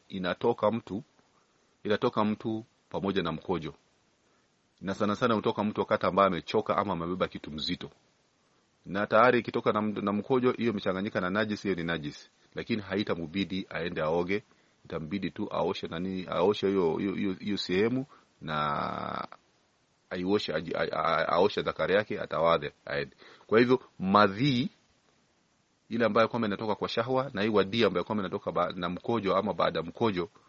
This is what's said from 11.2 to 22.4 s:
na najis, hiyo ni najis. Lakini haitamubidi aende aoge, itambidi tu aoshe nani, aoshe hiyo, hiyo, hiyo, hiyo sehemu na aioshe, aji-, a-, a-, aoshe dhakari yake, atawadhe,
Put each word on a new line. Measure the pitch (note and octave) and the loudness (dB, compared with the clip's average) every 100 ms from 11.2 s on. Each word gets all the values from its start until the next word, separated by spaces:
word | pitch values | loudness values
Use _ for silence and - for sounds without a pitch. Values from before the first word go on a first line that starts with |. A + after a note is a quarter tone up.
na | F2+ | -2
najis, | G2+ A2 G2+ | 0 -2 -2
hiyo | G2+ | -2
ni | E2+ | -2
najis. | E2 E2 D2 - - _ _ | -2 -4 -6 -12 -20 _ _
Lakini | E2+ E2+ G#2+ | -10 -4 -6
haitamubidi | G2+ G2 G#2+ E2+ D#2 F#2+ F2 F#2+ - | -4 -4 -2 -4 -4 -4 -4 -4 -6
aende | D#2+ F2 E2 | -6 -6 -2
aoge, | D#2 F2 F2 G#2 - _ _ _ | 0 0 0 -4 -6 _ _ _
itambidi | - E2 D2+ G2 F2 | -12 -10 -6 -4 -4
tu | - G#2 | -6 -6
aoshe | D#2+ E2+ - F2 | -2 -2 -4 -6
nani, | E2 F#2+ F#2+ F2 | -6 -6 -6 -4
aoshe | D#2+ F#2+ G#2 G2 | 2 2 2 0
hiyo, | G2 E2 D#2+ | 2 2 0
hiyo, | G2 | -2
hiyo, | F2+ G2+ | -2 -4
hiyo | F#2 G#2 F#2+ | -4 -4 -4
sehemu | - F#2 A2+ B2+ C3+ - _ _ | 0 2 2 0 -6 -14 _ _
na | D#2 D2+ D2 C#2+ C#2+ D2 C#2+ C#2+ - - _ _ _ _ _ _ - | -6 -2 -2 -2 -4 -6 -6 -8 -10 -14 _ _ _ _ _ _ -10
aioshe, | F#2 F#2 G#2 - | -6 0 0 0
aji-, | D#2+ D#2+ D#2+ | -4 -4 -4
a-, | E2 | -2
a-, | D#2 D#2+ D#2 D#2+ | 0 2 2 2
aoshe | E2 G#2 F#2+ | 4 4 2
dhakari | D#2+ D2+ D#2+ | -4 -2 2
yake, | G2 G#2+ G2 | 2 2 -6
atawadhe, | D2+ D2+ | -4 2